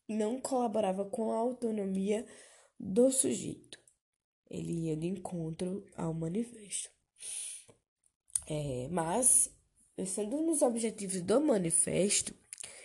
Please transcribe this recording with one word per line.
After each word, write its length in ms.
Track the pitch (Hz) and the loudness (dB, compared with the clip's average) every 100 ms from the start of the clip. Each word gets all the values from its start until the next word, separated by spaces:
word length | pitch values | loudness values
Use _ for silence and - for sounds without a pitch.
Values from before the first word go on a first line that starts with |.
| - | -4
não 320 | 214 214 262 | 0 2 0
colaborava 640 | - 262 233 214 196 190 | 0 2 2 2 2 0
com 280 | 196 226 220 | -2 -2 0
a 40 | 226 | 2
autonomia 880 | 240 247 226 214 196 190 196 214 247 - - - _ - | 0 0 -2 0 0 0 2 0 -2 -14 -20 -20 _ -12
do 320 | 190 196 262 | 0 6 6
sujeito. 680 | 262 - 185 - - - - _ _ _ _ _ _ _ | 6 2 0 -4 -8 -14 -20 _ _ _ _ _ _ _
Ele 360 | 175 165 170 165 | -6 -2 -2 0
ia 100 | 156 | -2
de 100 | 170 | -2
encontro 800 | 190 185 175 160 165 180 202 - - | -4 -6 -4 -4 -4 -4 -4 -8 -6
ao 160 | 170 | -4
manifesto. 800 | 160 165 196 233 233 202 - - _ _ _ - - - - - - _ _ _ _ _ - - | -2 -2 -2 -4 -8 -8 -8 -8 _ _ _ -12 -10 -10 -12 -18 -20 _ _ _ _ _ -6 -2
É, 420 | 151 147 123 131 | -4 -2 -4 -2
mas, 600 | 175 160 214 - - - - _ _ _ - | -2 0 2 4 4 2 -6 _ _ _ -8
pensando 460 | 185 - 214 285 | -6 -4 -2 0
nos 200 | 330 311 | 0 2
objetivos 600 | 262 233 220 214 196 185 | 2 2 -2 -4 -4 -4
do 180 | 180 233 | 2 4
manifesto, 960 | 302 214 170 - - 160 202 - - - _ - - - | 4 4 2 2 2 2 4 2 0 -10 _ -14 -14 -16